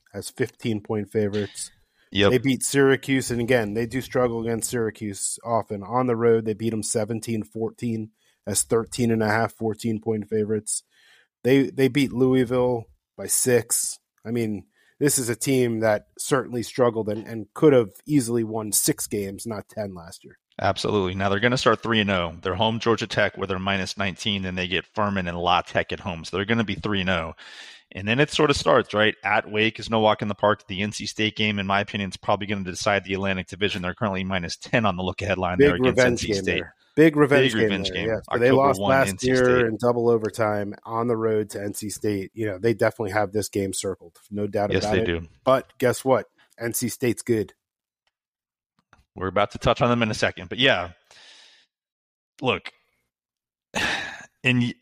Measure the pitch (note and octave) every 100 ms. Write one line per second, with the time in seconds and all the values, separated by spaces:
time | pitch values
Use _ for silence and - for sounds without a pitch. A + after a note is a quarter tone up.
0 | _ G2+ - - A#2+ - B2 G#2+ - A2
1 | G2+ A2 G#2 G#2 G2+ - - _ _ _
2 | _ G2 G2+ B2 B2+ B2 - C3+ C3+ C3
3 | - C3+ A#2 A#2+ A#2 B2+ G#2 G#2+ A#2 C3
4 | - C3 B2+ A#2 A2+ A2+ - B2+ A2 -
5 | G#2 G2 - - A#2 A2+ - G#2 G2 B2
6 | B2+ A2+ A#2 A2+ A2 G2+ A2+ A2 G#2 A#2
7 | G#2+ A2+ A#2+ A2+ G2+ A2 A2 A2+ A#2+ A2
8 | A2 _ _ _ - G2+ - A#2 A2 -
9 | A#2+ A2+ A2 A2 A2 - A2+ G#2+ A#2 A2
10 | A2+ A2 G2+ A2 G#2 G#2+ G#2+ - _ _
11 | _ _ _ _ B2 C#3 B2+ C3 C3+ C3+
12 | C3 A#2+ C3 C3 A#2 B2+ B2 A#2+ A2+ _
13 | _ - G2 - B2+ B2 - - - -
14 | _ _ G#2+ A#2+ A2+ G2+ - _ _ -
15 | C#3+ C#3 A#2 A#2 - C3 A#2+ A2+ A2 G#2
16 | - - - C#3 A2 A#2+ A2 - A#2+ A2+
17 | G#2+ G#2+ G2+ A2+ G2+ - D#3 C3 G#2 -
18 | - D3 A#2 A#2+ A2 A2 G#2+ - - -
19 | - G#2+ G2 G2 A#2 G#2 - - G#2 F2+
20 | E2+ - - - _ - G2 G2 G#2+ G#2
21 | F#2 F#2+ G2 G2+ A#2+ B2+ B2 A2 A2 A2
22 | G2+ F#2+ E2+ E2 F#2+ F2+ A2+ A2+ A#2 A2
23 | A2 - G2+ - G2 F#2+ F#2+ G2 F2+ -
24 | G2 E2+ A2+ G2+ F#2 F2+ F2+ F2 - -
25 | G#2 G2 F2 F2 F2 F2 - - E2+ E2
26 | G2+ E2+ D#2+ F2 G2+ A#2 G#2+ F2+ G#2+ G2+
27 | F#2 F2 D#2+ - - - - - _ -
28 | G2+ B2 D3+ - D3+ C#3+ D#3+ C#3 G#2 G#2
29 | G#2+ - G2+ G#2+ - G#2+ A2 - G2 A2+
30 | G#2+ G#2 G#2+ G2+ G#2 G#2 - F#2 G#2 -
31 | G#2 - G#2+ - G#2+ G2+ G2 G2 G#2 G#2+
32 | F#2+ - - G2+ G2+ G2+ F#2 E2+ A2 G2
33 | F#2 F#2+ G2 F#2 F2+ F2 G2+ G2+ F2+ -
34 | A2 F#2+ F#2+ F#2+ E2+ - - B2+ G#2+ F2
35 | F#2 - G2 F#2 F2+ F2+ C#3+ - B2+ A#2+
36 | B2+ A#2+ A2+ G2+ F#2+ F2 E2 _ _ -
37 | D#3+ D3 C#3+ C#3+ C3 A2 G#2+ F#2+ F#2+ F#2
38 | G#2+ G#2+ - A#2+ B2 C3 C#3 B2+ G2+ C3+
39 | G2 G2 B2+ B2+ B2+ B2 A#2 A2 A#2+ A#2+
40 | A#2 A#2 G#2+ - G#2+ G#2 G2+ G2+ - A2+
41 | A#2+ A2+ A2+ G#2+ G2+ G#2 G#2 G2 G#2 -
42 | G#2+ G2+ F#2+ - G#2+ F#2 A2+ G#2+ A2+ -
43 | G#2 G#2+ G2+ G#2+ G2 G#2 G2 F#2 G2 F2+
44 | E2+ _ - G2+ G#2 G#2 G2+ G2+ G#2 G2
45 | F2+ E2+ E2+ _ - C3 - - B2+ A#2+
46 | C3 A#2+ - _ _ - A#2 A2 A#2+ -
47 | B2 - - A2+ G2 - _ _ _ _
48 | _ _ _ _ _ _ _ _ _ _
49 | _ G2 F#2 F#2+ G2+ - C3 A#2 A#2+ A#2+
50 | A2 G#2+ G2+ F2+ F2+ G#2+ C3+ G2+ F2 E2+
51 | _ - - - - _ _ _ _ _
52 | _ _ _ - C3 F#2 - _ _ _
53 | _ _ _ _ _ _ _ - G#2 -
54 | - - - _ B2+ B2 A#2+ -